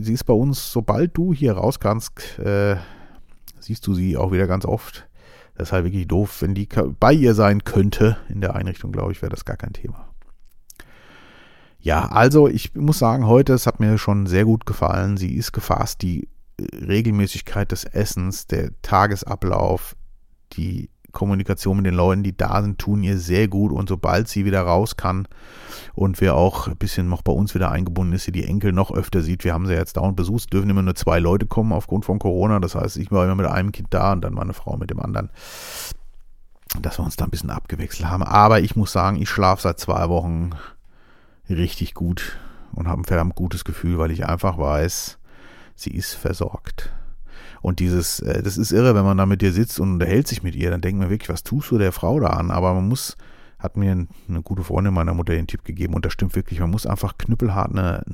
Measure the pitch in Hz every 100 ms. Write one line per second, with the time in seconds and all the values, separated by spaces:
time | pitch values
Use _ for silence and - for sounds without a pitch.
0 | 110 120 - 110 139 135 - 120 104 107
1 | 170 - 185 139 135 92 117 - 101 110
2 | - - - - - 101 101 95 85 -
3 | - - - - - - - 113 - 92
4 | 92 64 92 92 92 95 95 107 - -
5 | - - - - - - - 92 87 98
6 | 87 92 101 - 82 98 101 - 67 69
7 | 120 156 123 107 101 104 - 101 101 -
8 | 110 107 - 101 98 98 95 92 95 98
9 | 95 - - - - - - - - -
10 | - - - - - - - - - -
11 | - - - - - - - _ 80 78
12 | - 107 131 151 143 107 - - 147 156
13 | 117 127 113 123 139 127 120 - 107 107
14 | - 101 95 90 110 113 - 98 87 92
15 | 95 98 92 65 - - - - - -
16 | 90 82 - - - - - - - 101
17 | 117 104 98 - - 101 101 90 - -
18 | 107 - 92 95 - - - - - 95
19 | 104 98 - 98 95 92 92 90 - -
20 | - - - _ _ - 87 90 - _
21 | - - 101 98 98 92 98 95 95 90
22 | 90 95 98 92 - 98 101 98 - 104
23 | 95 95 87 90 107 98 104 67 98 90
24 | - 92 113 104 98 95 87 87 110 -
25 | 92 92 98 - - - - - - -
26 | 95 90 95 71 92 - - 85 - -
27 | 87 87 - 73 107 90 92 82 92 87
28 | 90 92 - 90 - 101 104 90 95 -
29 | - 92 80 87 90 82 92 82 85 -
30 | 95 92 87 113 - 98 101 98 92 87
31 | - 85 85 98 107 - 107 85 - 98
32 | - 104 98 90 104 104 87 - 95 -
33 | 92 98 92 95 82 92 98 - - 95
34 | 95 92 92 92 92 - - - - -
35 | - 101 98 - - - - - - -
36 | - - - - - - - 80 78 -
37 | 80 - - - - - - 73 80 -
38 | 82 85 - 104 107 110 104 - 98 95
39 | 95 92 95 - 92 95 92 - - 90
40 | 85 87 85 82 85 76 - - - -
41 | - - - _ - 85 90 - - -
42 | 87 90 - - - - - 85 82 -
43 | 90 90 87 - 90 87 - - 85 85
44 | 80 82 76 87 101 80 71 73 85 -
45 | - - - - - - - - - -
46 | - - - 85 - - - - - -
47 | - - - - - - - 92 90 90
48 | 85 - - - 98 92 107 101 127 104
49 | 98 98 95 95 98 87 113 - 95 87
50 | 87 104 147 117 87 90 87 87 90 98
51 | 92 107 - 87 - 135 - 117 95 -
52 | 117 147 92 87 87 90 92 92 95 131
53 | - - - - - - 80 101 98 92
54 | 85 - - 82 - 92 87 - 98 90
55 | 82 85 85 82 80 - - 78 82 85
56 | 78 - 95 - - 82 85 107 - 98
57 | 98 - - 117 117 95 - 95 90 98
58 | -